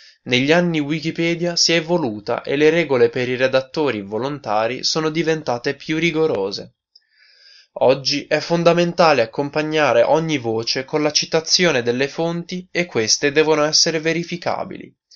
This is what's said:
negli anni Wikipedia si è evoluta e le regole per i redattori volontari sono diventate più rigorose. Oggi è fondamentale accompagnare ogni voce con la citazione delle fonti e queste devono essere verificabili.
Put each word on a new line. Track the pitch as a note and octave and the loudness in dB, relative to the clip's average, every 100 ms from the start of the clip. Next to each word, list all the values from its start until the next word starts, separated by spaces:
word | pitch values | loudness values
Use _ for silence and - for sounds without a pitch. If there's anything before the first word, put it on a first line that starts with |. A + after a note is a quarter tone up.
| - _ | -20 _
negli | B2 B2 C#3 | -2 0 4
anni | E3+ F3 D#3+ | 2 2 0
Wikipedia | C#3+ D#3+ D#3 D3+ E3+ E3 E3+ | -2 -4 -4 -2 -2 -2 -4
si | E3+ - | 0 2
è | E3+ | 0
evoluta | D#3+ F3 C3+ G#2+ A2 A#2 | 0 -2 -2 -6 -6 -6
e | - C#3 | -2 2
le | D3+ | 4
regole | E3 D3+ B2+ A#2 | 4 2 2 2
per | C3 B2 | 2 -4
i | B2+ | 0
redattori | C3 C3 C3 E3 D3 G#2+ | 0 0 -2 -2 -2 -2
volontari | G2 G#2+ C3 D3 A2+ G#2 A2+ B2+ | -6 -6 -6 -6 -2 0 0 -2
sono | - E3 D#3 | -4 -2 -2
diventate | D#3 D#3 D#3 D3+ A#2+ C#3+ C3+ | -2 -2 -2 -2 -4 -4 -6
più | - D#3 | -4 -2
rigorose. | E3+ D#3 D#3+ A2 G2 G2+ A2+ _ _ _ _ _ _ _ _ - _ | 0 0 0 0 -4 -6 -14 _ _ _ _ _ _ _ _ -20 _
Oggi | - A#2+ C#3+ C3+ C#3+ - | 0 2 2 0 -4 -2
è | D3+ | -4
fondamentale | - E3+ E3+ E3+ F3 E3+ E3 C#3 | 0 2 4 4 2 4 4 4
accompagnare | A2+ - C#3+ D#3 D#3 D#3 C#3+ A#2 | 0 -2 -4 -2 -2 2 4 4
ogni | - D3+ E3 D3 | 4 2 0 -2
voce | A#2 A2+ A#2 C3+ | -2 -4 -2 -4
con | C3 D3+ | -2 -2
la | D3+ | 0
citazione | - - E3 D#3+ - F3+ C3+ | 0 0 -2 0 2 2 2
delle | A#2+ B2 C#3 | 0 0 -2
fonti | - E3 E3+ E3+ F3+ F3+ | -2 -4 -4 -6 -10 -6
e | - F3 | -4 -2
queste | A#3+ G#3+ - D3 | 0 0 0 2
devono | C#3+ D#3 D3+ | 2 4 2
essere | D3+ D#3 E3+ D#3 | 2 2 0 0
verificabili. | D#3+ E3 E3+ F3 - G2+ - - - _ _ | -2 -2 -4 -6 -4 -4 -6 -12 -16 _ _